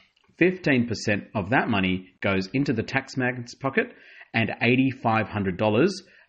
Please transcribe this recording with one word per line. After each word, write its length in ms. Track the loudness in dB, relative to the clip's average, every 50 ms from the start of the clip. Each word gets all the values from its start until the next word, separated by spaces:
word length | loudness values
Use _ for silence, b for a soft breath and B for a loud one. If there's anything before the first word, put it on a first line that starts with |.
| b b b b b _ _ 2
fifteen 500 | 2 2 2 0 0 2 2 2 2 0
percent 380 | -2 -4 -2 -2 -2 -2 -2 -6 -4
of 140 | -4 -2 0
that 180 | 0 0 2 2
money 400 | 0 2 2 0 0 -2 -4 -10 _ _
goes 260 | -2 0 0 0 -2 -2 -2
into 180 | -2 -2 0
the 120 | -2 -2 -2
tax 340 | -2 -2 -4 -4 -4 -4 -4
man's 360 | -2 -2 -2 -4 -8 -14 -10
pocket, 360 | -8 -6 -4 -2 -2 -2 -4 -6 B B B B B B B B
and 180 | -2 -2 -2 -2 0
eighty-five 640 | 2 2 4 4 4 2 0 -2 0 0 2 2 0 -2
hundred 300 | -2 -4 -2 -2 -2 0
dollars, 460 | 0 2 4 4 2 2 0 -4 -12 b b b b